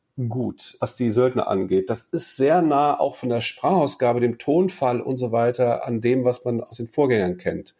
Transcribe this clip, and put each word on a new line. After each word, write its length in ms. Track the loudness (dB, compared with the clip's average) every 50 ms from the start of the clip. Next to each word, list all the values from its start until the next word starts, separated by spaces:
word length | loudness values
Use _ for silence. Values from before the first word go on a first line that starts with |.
| _ _ -8 -6 -6 -4
gut, 480 | -4 -4 -4 -6 -6 -10 -14 -14 -8 -6
was 160 | -6 -6 -4
die 140 | -2 -2 0
Söldner 360 | 2 2 2 2 2 0 -2
angeht. 420 | 0 0 -2 0 0 0 0 0 0
Das 140 | -6 -6
ist 340 | -6 -6 -6 -4 -4 -4 -2
sehr 260 | 0 2 4 4 4
nah 360 | 4 2 2 2 2 2 2 0
auch 160 | 0 -2 -2
von 140 | -4 -4 -4
der 120 | -2 -2
Sprachausgabe, 800 | -4 -6 -6 -2 0 2 2 4 2 2 0 0 2 2 2 2
dem 200 | 2 0 0 -2
Tonfall 640 | -2 0 2 2 2 0 0 0 0 0 0 0
und 180 | -2 -4 -4 -4
so 120 | -2 0
weiter 560 | 0 2 2 2 2 2 2 2 2 0 -2
an 140 | -4 -4 0
dem, 240 | 2 2 2 2 2
was 200 | 0 0 -2 -2
man 160 | -4 -4 -4 -4
aus 140 | -8 -10 -12
den 100 | -12 -6
Vorgängern 480 | 0 0 2 4 4 2 2 0 -2
kennt. 400 | -2 -4 -4 -4 -4 -8 -14 _